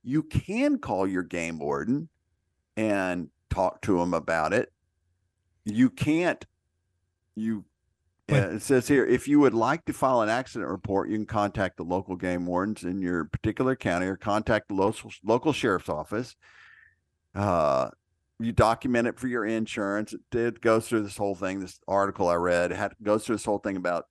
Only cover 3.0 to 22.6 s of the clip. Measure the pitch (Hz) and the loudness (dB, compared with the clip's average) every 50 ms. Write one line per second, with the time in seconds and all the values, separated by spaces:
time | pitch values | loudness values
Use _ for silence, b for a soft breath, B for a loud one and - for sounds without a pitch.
3 | 92 92 90 90 85 - _ _ _ _ - 90 95 92 - - - 110 95 87 | 0 -2 -2 -4 -6 -10 _ _ _ _ -2 0 0 0 -2 -4 0 2 2 2
4 | 87 90 87 82 78 - 82 82 78 80 98 120 - - _ _ _ _ _ _ | 2 2 0 -2 -2 0 0 0 0 0 0 0 -2 -2 _ _ _ _ _ _
5 | _ _ _ _ _ _ _ _ _ _ _ _ _ 107 104 113 127 123 - - | _ _ _ _ _ _ _ _ _ _ _ _ _ -6 2 2 2 2 2 -2
6 | - 147 151 165 180 165 - - - _ _ _ _ _ _ _ _ _ _ _ | -2 0 0 2 0 0 -2 -4 -10 _ _ _ _ _ _ _ _ _ _ _
7 | _ _ _ _ _ _ _ 110 110 113 110 101 - _ _ _ _ _ _ _ | _ _ _ _ _ _ _ -6 -4 -4 -4 -6 -8 _ _ _ _ _ _ _
8 | _ _ _ _ _ - 143 139 98 87 87 110 - - 139 127 117 - 147 135 | _ _ _ _ _ 0 2 2 2 0 -4 -8 0 4 4 4 4 4 4 4
9 | 110 - 120 120 - 143 147 147 147 131 113 113 113 123 147 165 _ - 135 - | 6 4 2 2 2 4 6 6 6 6 4 4 2 2 0 -2 _ -8 -4 0
10 | 147 131 127 120 110 107 110 123 135 - - 120 90 67 90 95 - 101 98 98 | 0 2 2 2 2 2 0 -2 -2 -6 -8 -8 -6 -6 -6 -8 -4 -2 0 0
11 | - 71 104 107 104 - - 107 104 101 - 113 98 90 - - 85 85 90 95 | 0 0 -2 -4 -4 -2 0 0 0 0 0 -2 -2 -2 -2 -8 -6 -2 -2 -4
12 | 95 - 92 85 90 90 90 90 87 87 87 90 95 107 107 - - 87 92 98 | -2 -4 -8 -4 -2 -2 -2 -2 -2 -2 0 0 0 -2 -4 -6 -6 -6 -4 -4
13 | 95 90 90 85 78 - - - - 110 107 - 131 131 131 - - 101 87 87 | -2 -2 -2 -2 -2 -4 -6 -4 -4 -4 -2 0 0 0 0 -2 -2 -2 0 0
14 | 90 92 95 - - 110 101 107 107 - 113 107 - _ 101 95 95 104 113 - | -2 -2 -4 -4 -2 0 0 0 2 2 0 0 0 _ 0 2 2 2 0 -4
15 | - 107 - - - 98 113 123 - 160 135 - - 117 95 85 - - 82 73 | -12 -16 -18 -10 0 0 0 2 2 0 -2 0 0 0 0 0 -2 -4 -6 -6
16 | 78 - 104 110 127 - - B B B B B B B B B B B B B | -6 -6 -6 -6 -6 -8 -14 B B B B B B B B B B B B B
17 | B _ _ _ _ _ - 98 101 104 87 82 78 71 67 65 65 57 - _ | B _ _ _ _ _ -4 -2 0 2 4 4 4 4 4 2 0 -2 -6 _
18 | _ _ _ _ _ _ _ _ 113 117 107 - 110 110 113 - - 131 120 120 | _ _ _ _ _ _ _ _ -6 -2 4 4 6 6 4 2 0 0 0 2
19 | 117 120 - - 123 127 120 120 104 107 113 110 110 - - 117 101 98 101 104 | 2 0 -2 -4 -6 -4 -4 -2 -2 -2 -2 -2 -2 -4 -4 -4 -2 -2 -2 -2
20 | 104 - 110 - _ _ - 117 117 120 113 - - 113 110 113 110 - 120 110 | -4 -6 -10 -16 _ _ -2 0 0 0 -2 0 2 4 4 4 2 0 -2 -2
21 | 104 101 101 - 104 101 98 87 98 92 95 98 92 87 - _ _ - 95 98 | -2 -2 -6 -4 -4 -4 -2 -4 -4 -4 -4 -6 -8 -10 -14 _ _ -2 0 2
22 | 98 98 95 - 98 87 87 85 87 90 87 87 | 2 0 0 0 2 2 2 2 2 2 2 2